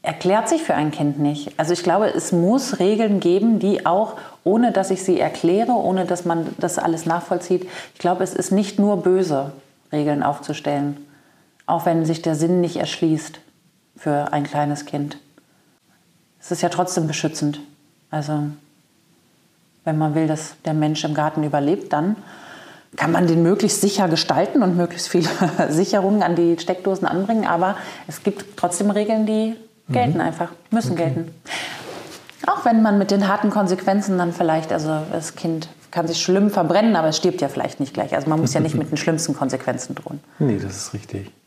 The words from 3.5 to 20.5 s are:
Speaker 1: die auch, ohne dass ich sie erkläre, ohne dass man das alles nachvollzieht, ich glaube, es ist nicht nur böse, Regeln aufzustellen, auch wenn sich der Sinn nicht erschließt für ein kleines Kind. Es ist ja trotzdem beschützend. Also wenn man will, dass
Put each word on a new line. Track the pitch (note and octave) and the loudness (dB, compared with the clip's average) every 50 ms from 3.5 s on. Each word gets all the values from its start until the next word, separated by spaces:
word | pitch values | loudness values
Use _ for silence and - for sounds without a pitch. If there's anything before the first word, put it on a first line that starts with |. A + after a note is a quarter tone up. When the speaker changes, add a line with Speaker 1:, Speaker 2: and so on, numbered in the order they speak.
| A3+ G3 | 2 2
Speaker 1:
die | E3 G3 G#3 - - | 2 2 0 0 0
auch, | - E3+ G3 A3 A3 - - - - - - _ | 0 2 2 0 -2 -4 -14 -16 -18 -20 -4 _
ohne | F3 G3 A3+ B3 A#3+ | 2 2 4 4 2
dass | F3+ G3 F#3+ - F#3+ | 2 0 0 0 -2
ich | F#3 F#3+ | -2 0
sie | - F3+ - | 0 2 2
erkläre, | - D#3+ - - - E3 F3 G3+ A#3 A3+ B3+ | 2 -2 -2 0 0 2 2 2 2 2 0
ohne | A3 - D#3+ F#3 F#3 F#3 | 0 0 0 0 0 0
dass | F3+ F3+ F3 - | -2 -2 -2 0
man | F3 E3 E3 D#3+ - - - | -2 -2 0 -2 -4 -6 -4
das | - F3 - - | -4 -2 -2 -2
alles | - - E3 D#3+ - | -2 -2 -2 -2 -2
nachvollzieht, | E3 E3 F3 F3 - F#3+ F3 - - F#3 F3+ F#3 - - - - - _ | -2 -2 -2 -2 -2 -4 -4 0 0 0 0 0 -4 -12 -14 -16 -16 _
ich | - | -4
glaube, | - F3 F#3 F3+ F#3+ | 0 0 0 2 0
es | E3 - | -2 -2
ist | - F3+ - F#3+ | -4 -2 2 2
nicht | G3 G#3 F#3+ - - | 2 2 0 2 2
nur | G3+ G#3 G#3 F#3 - | 2 4 2 2 2
böse, | F3+ F#3 F#3 F#3 E3+ D3+ C3+ C#3 D3 - - - _ _ _ _ _ - | 2 4 4 2 2 0 -2 -2 -4 -8 -16 -20 _ _ _ _ _ -4
Regeln | D3+ D3 D3 D3 C#3+ D3+ | -2 0 0 0 0 0
aufzustellen, | D3 D3 - - - D3 - - D3 D3 C#3+ C#3+ C#3+ C#3+ C#3+ - - - _ _ _ _ _ _ _ _ _ _ | -2 -2 -4 -6 -8 -10 -6 -4 -4 -2 -2 -2 -4 -6 -8 -14 -20 -20 _ _ _ _ _ _ _ _ _ _
auch | - E3 E3+ E3+ | -2 -2 0 2
wenn | F3+ E3 E3 E3 | 2 2 2 2
sich | D#3+ E3 D#3+ - | 0 0 0 0
der | E3 D#3+ | -2 0
Sinn | D3 D#3+ E3+ F3+ F3+ | 2 2 2 4 2
nicht | F3 E3+ E3+ | 2 0 -2
erschließt | - - D#3 - - - E3 D#3 D3+ - - - - - _ _ _ _ _ _ _ _ _ _ | -4 -4 -4 -4 0 2 2 2 0 -2 -8 -16 -18 -20 _ _ _ _ _ _ _ _ _ _
für | - - D#3+ D3 C#3+ D3 - - | -8 -4 -2 -2 0 -2 0 -2
ein | D3 C#3+ | -2 -2
kleines | C#3+ - D3 D3 D3 D3 C#3+ - | -2 -2 -2 0 0 -2 -4 -6
Kind. | - - D3 C#3+ D3 - - _ _ _ _ _ _ _ _ _ _ _ _ _ _ _ _ _ _ _ _ _ _ _ _ | -8 -6 -6 -4 -6 -8 -14 _ _ _ _ _ _ _ _ _ _ _ _ _ _ _ _ _ _ _ _ _ _ _ _
Es | - - F3 | -8 -6 -4
ist | E3 - | -2 -2
ja | F3 | -2
trotzdem | - - F3+ F3+ F#3 F#3 E3 D#3 | 0 0 -2 0 0 0 0 0
beschützend. | D3+ - - D#3 D#3 - D3+ D3 D3 - - - - _ _ _ _ _ _ _ | -2 -2 -2 -4 -2 0 -2 -2 -2 -4 -10 -18 -20 _ _ _ _ _ _ _
Also | - D#3 C#3+ D3 D3+ D3+ D3 D3 D3 - _ _ _ _ _ _ _ _ _ _ _ _ _ _ _ _ _ _ _ _ _ _ _ _ _ | -6 -6 -4 -2 -2 -2 -2 -4 -6 -10 _ _ _ _ _ _ _ _ _ _ _ _ _ _ _ _ _ _ _ _ _ _ _ _ _
wenn | E3 D#3 D#3 | -2 0 0
man | D#3 D#3 D3 | 0 2 2
will, | D#3+ D#3+ | 2 2
dass | D3+ D#3 D3+ - - | 2 0 -2 -4 -12